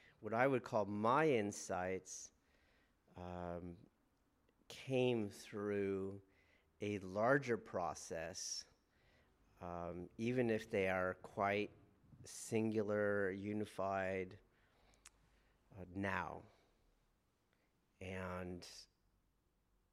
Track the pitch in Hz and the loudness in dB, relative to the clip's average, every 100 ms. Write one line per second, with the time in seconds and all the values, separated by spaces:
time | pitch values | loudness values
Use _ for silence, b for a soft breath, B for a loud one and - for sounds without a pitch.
0 | B B 107 113 135 131 - 113 101 104 | B B -2 4 4 4 2 0 2 2
1 | 110 135 160 123 101 101 - 92 90 95 | 4 6 6 4 2 -2 -4 -2 0 -2
2 | - - - _ b b b b b b | -6 -16 -16 _ b b b b b b
3 | _ - 90 90 87 87 87 87 - _ | _ -12 -8 -6 -4 -6 -8 -12 -18 _
4 | _ _ _ _ _ _ - - - 131 | _ _ _ _ _ _ -18 -12 0 4
5 | 127 117 104 - - 107 104 101 98 98 | 4 4 0 -6 -10 -4 0 2 2 0
6 | 98 98 - b b b b - 104 104 | -2 -6 -14 b b b b -6 -2 -2
7 | 95 98 113 143 127 110 - 101 82 - | -2 2 4 4 4 -2 0 -2 -2 -4
8 | - 85 82 - - - - _ _ b | -6 -6 -4 -6 -8 -8 -10 _ _ b
9 | b b b b _ - 90 87 85 87 | b b b b _ -12 -8 -6 -6 -6
10 | 87 - 117 127 120 107 - 104 95 92 | -10 -4 0 2 2 2 0 2 2 4
11 | 92 92 - - 101 101 104 - - _ | 0 -2 -8 0 2 2 0 -6 -20 _
12 | - - - - - 113 110 110 104 104 | -20 -20 -14 -12 0 2 2 2 2 2
13 | 104 101 98 98 101 107 104 - 95 98 | 4 4 2 0 -2 -2 -4 -2 0 0
14 | 95 95 92 101 - b b b b b | 0 0 -2 -8 -20 b b b b b
15 | - b b b b b _ 95 90 90 | -20 b b b b b _ -16 -10 -4
16 | 98 92 82 - - b b b b b | -2 0 -2 -8 -14 b b b b b
17 | b _ _ _ _ _ _ _ _ - | b _ _ _ _ _ _ _ _ -14
18 | 92 92 92 90 90 90 - - - _ | -10 -6 -4 -6 -6 -8 -12 -16 -20 _
19 | _ _ _ _ _ _ _ _ _ | _ _ _ _ _ _ _ _ _